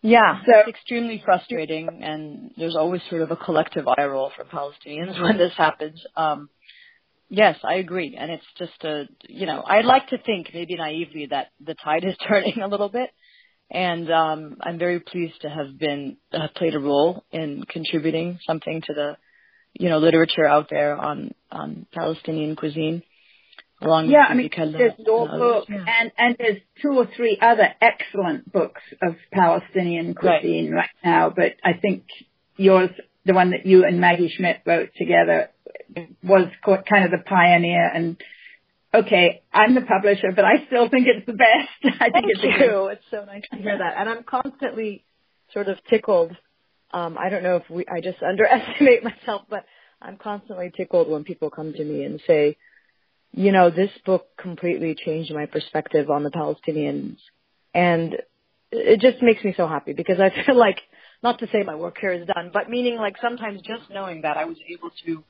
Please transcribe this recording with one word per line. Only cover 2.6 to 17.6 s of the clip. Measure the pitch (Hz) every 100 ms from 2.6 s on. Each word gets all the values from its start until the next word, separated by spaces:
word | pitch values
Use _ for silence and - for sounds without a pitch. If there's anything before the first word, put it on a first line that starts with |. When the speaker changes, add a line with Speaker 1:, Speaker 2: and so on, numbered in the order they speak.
| 165 165
Speaker 1:
always | 160 180 -
sort | 170
of | 156
a | 165
collective | - 160 160 - 135
eye | 127 143
roll | 135 135 -
from | -
Palestinians | 160 143 147 - 151 180 185
<laughs> |
when | 175 214
this | 175 -
happens. | 156 - 156 160 - -
Um, | 156 147 147 _ _ - _ _ _ _ _
yes, | 190 208 151
I | - 180
agree, | 180 185 151 127
and | 147
it's | 165 - -
just | 175 _
a, | 160 151 143 _ _
you | - 180
know, | 143 -
I'd | 202 226
like | 262 -
to | 247
think, | - 202 165
maybe | 170 165 170
naively, | 156 156 156 151 143
that | 139 135 _ 147
the |
tide | 156 151 160 185
is | -
<laughs> | -
turning | 208 190 233
a | 196
little | 202 202
bit, | 220 254 _ _ _ _ _ _
and, | - 180 170 165
um, | 165 160 156 151 -
I'm | 170 170
very | 175 175
pleased | - 180 165 -
to | 151
have | 151 139 135
been, | 156 143 139 - _
uh, | - 156 -
played | 170 151
a |
role | 139 143 160 180 _
in | 165 156 143